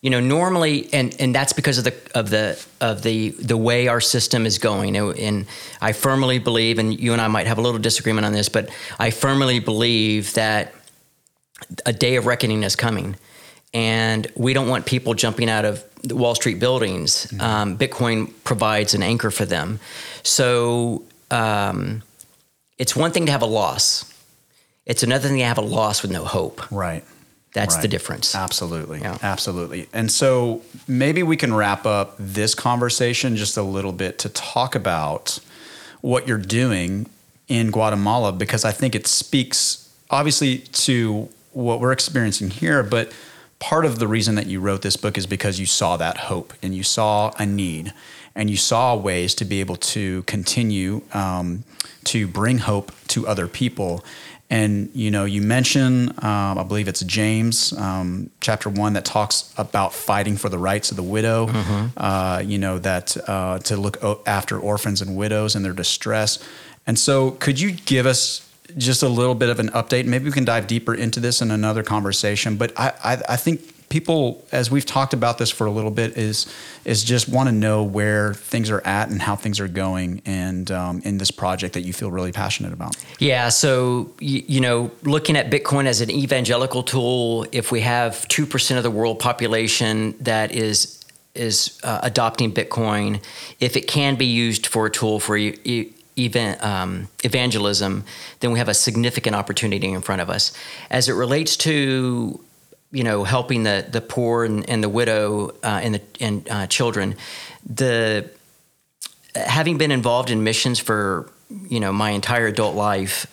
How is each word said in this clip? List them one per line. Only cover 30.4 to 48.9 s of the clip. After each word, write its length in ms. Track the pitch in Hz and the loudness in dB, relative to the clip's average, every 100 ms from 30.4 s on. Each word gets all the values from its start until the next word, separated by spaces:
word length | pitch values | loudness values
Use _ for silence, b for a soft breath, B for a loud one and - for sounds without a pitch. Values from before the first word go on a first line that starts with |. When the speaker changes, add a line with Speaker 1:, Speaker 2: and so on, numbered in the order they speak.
| 120 113 - - - | 2 -4 -10 -18 -2
Speaker 2:
maybe 360 | 127 139 160 | 2 2 2
we 140 | 170 160 | 2 2
can 180 | 131 | 2
wrap 320 | 107 104 98 110 | 2 2 0 0
up 280 | 104 101 - | 0 -2 -6
this 360 | 98 101 107 | -6 -2 0
conversation 800 | - 123 120 120 - 120 120 131 | 0 0 0 0 2 0 0 0
just 220 | 110 104 - | 0 -2 -2
a 60 | |
little 300 | 101 95 98 | -2 -2 -4
bit 260 | 87 92 - | -4 -4 -4
to 100 | 104 | -6
talk 460 | - - - 127 | -6 -4 -2 0
about 640 | 123 98 82 73 78 - - B B B B B B | 0 0 0 -2 -4 -6 -8 B B B B B B
what 260 | 127 123 131 | 0 0 2
you're 180 | 110 95 113 | -2 0 2
doing 440 | 127 98 87 98 110 - _ _ - | 2 2 0 -2 -4 -12 _ _ -2
in 220 | 117 113 | 0 2
Guatemala, 600 | 107 110 104 101 120 107 | 2 2 2 2 2 0
because 300 | 92 101 113 110 | 0 -2 0 0
I 20 | |
think 220 | 104 131 | 0 0
it 120 | 104 - | 0 0
speaks 840 | - - 139 123 - - - - _ _ | -2 2 0 2 0 0 -2 -10 _ _
obviously 480 | 135 147 139 143 127 - - - | 0 2 2 2 0 -4 -2 2
to 440 | 123 113 107 113 - _ | 2 2 0 -4 -14 _
what 280 | 135 117 117 | -4 0 2
we're 120 | 123 | 2
experiencing 580 | 127 - 139 110 - 98 | 2 0 2 0 0 -4
here, 320 | 98 165 147 | -2 2 2
but 280 | 101 117 113 B B B B _ | 4 0 0 B B B B _
part 280 | - 156 156 | 0 2 2
of 120 | 117 | 0
the 60 | 113 | 0
reason 280 | 110 107 | 0 2
that 120 | 104 98 | 0 -2
you 140 | 95 | -4
wrote 220 | 98 95 | -2 -2
this 160 | 98 - | -2 -2
book 180 | 107 98 | -2 -4
is 100 | 92 | -4
because 320 | 98 104 92 | -2 -2 -2
you 80 | 92 | -2
saw 300 | - 98 87 | 0 0 0
that 220 | 82 - - | -2 -4 -4
hope 240 | 92 - - | -6 -6 -10
and 120 | 92 | -6
you 80 | 95 | -4
saw 500 | 95 - 107 104 107 - | -2 0 2 2 0 0
a 80 | 104 | -2
need 480 | 101 92 78 87 B B B B | 0 -2 -4 -8 B B B B
and 160 | - 107 | -4 -2
you 60 | 101 | 0
saw 360 | - 113 127 | 2 4 4